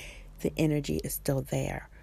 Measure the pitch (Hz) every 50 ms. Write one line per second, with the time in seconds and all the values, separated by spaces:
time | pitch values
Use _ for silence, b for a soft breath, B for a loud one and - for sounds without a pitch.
0 | B B B B B B B - - 156 151 - 160 151 151 147 143 - 151 156
1 | - 139 - - - - 139 135 135 - 143 135 131 - - - - - b b